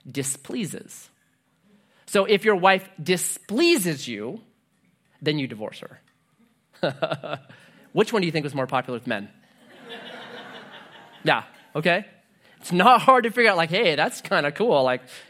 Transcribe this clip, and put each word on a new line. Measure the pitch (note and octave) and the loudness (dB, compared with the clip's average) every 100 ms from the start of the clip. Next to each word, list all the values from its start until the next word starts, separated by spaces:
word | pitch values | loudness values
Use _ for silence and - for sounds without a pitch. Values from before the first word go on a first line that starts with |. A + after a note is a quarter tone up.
| - | -12
displeases. | C3 C3 - - B3+ F3 - - - - _ _ _ _ _ _ _ _ _ - | -8 -8 -8 -8 -8 -8 -10 -16 -20 -20 _ _ _ _ _ _ _ _ _ -2
So | G3+ F#3+ | 0 2
if | G3+ | 2
your | G#3+ F#3+ | 4 4
wife | F#3+ F#3+ - - | 4 2 0 -8
displeases | D3+ F3+ - - - G#3+ E4+ D#4+ F3 C#3 - | -2 -2 -2 -8 -6 0 2 2 0 -4 -8
you, | G#2 A2+ A3 - _ _ _ _ _ _ _ | -8 -10 -12 -18 _ _ _ _ _ _ _
then | D3+ D3+ | -4 -2
you | C3 | -4
divorce | G#2+ G#2+ - | -8 -12 -14
her. | - B2 _ _ _ _ _ _ _ _ | -18 -20 _ _ _ _ _ _ _ _
<laughs> | D#3 - D#3 C#3+ - D3 - - - _ _ | -8 -4 -6 -6 -8 -12 -14 -20 -20 _ _
Which | E3 A3 | -2 0
one | A3+ | 0
do | F3 | -2
you | |
think | D#3 | -2
was | D3 C#3 | -4 -6
more | B2+ | -2
popular | C3 B2 A#2+ | -4 -4 -8
with | A#2+ | -6
men? | G#2 G2+ | -6 -6
<laughs> | _ _ _ _ - - - - - - - - - - - - - - - | _ _ _ _ -20 -18 -18 -16 -18 -18 -18 -18 -20 -20 -20 -20 -20 -20 -4
Yeah, | D#3 B2 - - _ | 0 0 -2 -18 _
okay. | D3 E3+ F3 - _ _ _ _ _ | -2 0 0 -2 _ _ _ _ _
It's | - | -4
not | F3 G#3 B3 | 4 6 8
hard | - B3+ | 8 4
to | A#3 | 4
figure | B3 A3+ | 2 4
out, | F3+ | 4
like, | D#3+ | 0
"Hey, | F#3 G#3 C#3+ | 2 2 2
that's | G3+ - | 0 -2
kinda | - F3+ C#3+ | -2 0 0
cool. | D3 A3+ D3 | 0 2 4
Like, | B2+ B2+ - - - | 2 0 -6 -20 -20